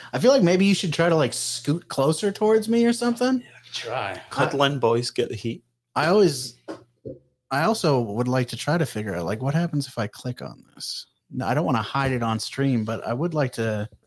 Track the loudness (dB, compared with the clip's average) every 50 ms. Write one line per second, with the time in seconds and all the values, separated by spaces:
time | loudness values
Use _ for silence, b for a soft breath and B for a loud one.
0 | B B B 2 4 6 6 6 6 6 6 6 4 4 2 2 0 -2 0 2
1 | 2 4 4 4 2 0 -2 -4 -6 -6 -8 -6 -4 -2 -2 -2 -4 -6 -2 0
2 | 2 2 2 0 -2 -4 -2 0 2 4 4 4 2 2 2 4 4 4 2 2
3 | 0 -2 0 0 0 0 0 0 -2 -6 -18 -20 -18 -14 -12 -10 -8 -6 -4 -4
4 | -4 -4 -6 -10 -12 -6 -2 0 0 0 2 2 2 2 2 2 2 2 2 2
5 | 0 -2 -2 -2 -2 -2 -4 -6 -6 -6 -8 -8 _ _ _ _ _ _ -2 0
6 | 2 4 4 6 4 4 2 0 -8 -12 -14 _ _ -16 -16 -16 -18 _ _ _
7 | -16 -16 -16 -16 _ _ _ _ _ -4 -2 0 2 2 0 2 2 2 2 2
8 | 2 0 -2 -2 0 2 2 0 0 -2 -4 -6 -2 0 0 0 0 -2 -4 -4
9 | -4 -4 -4 -4 -2 -4 -4 -4 -2 -2 0 0 0 -2 -2 -4 -4 -4 -4 -6
10 | -6 -6 -6 -8 -10 -10 -8 -8 -10 -14 -14 -16 -20 _ _ -14 -12 -12 -12 -12
11 | -14 -16 _ _ _ -12 -8 -6 -2 0 0 0 0 0 0 0 -2 -2 -2 -2
12 | 0 0 0 0 0 0 -2 -2 -4 -6 -4 -2 0 2 2 0 0 -2 -4 -6
13 | -4 -4 -4 -2 -2 -2 0 0 -2 -2 -2 -2 -2 -2 -2 -2 -4 -6 -10 -16
14 | _